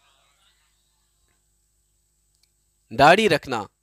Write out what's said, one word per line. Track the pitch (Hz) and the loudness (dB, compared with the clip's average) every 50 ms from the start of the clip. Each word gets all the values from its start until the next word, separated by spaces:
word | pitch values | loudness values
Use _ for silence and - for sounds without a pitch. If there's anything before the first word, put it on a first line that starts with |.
| _ _ _ _ _ _ _ _ _ _ _ _ _ _ _ _ _ _ _ _ _ _ _ _ _ _ _ _ _ _ _ _ _ _ _ _ _ _ _ _ _ _ _ _ _ _ _ _ _ _ _ _ _ _ _ _ _ _ | _ _ _ _ _ _ _ _ _ _ _ _ _ _ _ _ _ _ _ _ _ _ _ _ _ _ _ _ _ _ _ _ _ _ _ _ _ _ _ _ _ _ _ _ _ _ _ _ _ _ _ _ _ _ _ _ _ _
दाढ़ी | 110 120 139 156 180 214 220 190 | -2 2 4 4 4 4 2 -2
रखना | 151 139 - 139 127 110 98 - _ _ | -2 -4 -6 -8 -10 -10 -10 -12 _ _